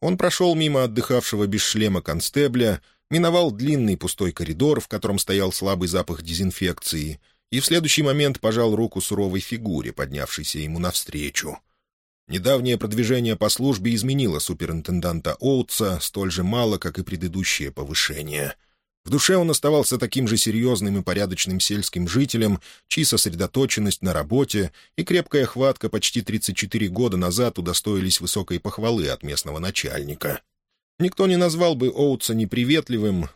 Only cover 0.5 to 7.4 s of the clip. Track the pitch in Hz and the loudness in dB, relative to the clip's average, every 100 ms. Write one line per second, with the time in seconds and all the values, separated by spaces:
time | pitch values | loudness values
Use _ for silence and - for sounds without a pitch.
0.5 | 160 156 139 123 110 - 123 - 104 104 | 4 2 2 2 0 2 0 0 0 0
1.5 | 101 - 107 107 92 - 80 - 143 143 | 0 0 2 2 2 0 -4 -2 0 2
2.5 | 120 117 87 _ _ - 156 170 175 165 | 4 2 0 _ _ -4 2 4 4 2
3.5 | 104 139 147 110 90 90 - 92 - 82 | 2 0 2 2 0 -2 -2 -2 -2 -4
4.5 | 80 147 139 - 104 - 101 - 98 95 | 0 2 2 0 -4 -2 -2 0 2 0
5.5 | - 98 92 90 92 87 82 82 82 95 | 0 -2 0 0 0 -2 -6 -6 -2 -2
6.5 | - 92 85 - 80 76 73 _ _ | 0 -2 -2 -4 -4 -6 -8 _ _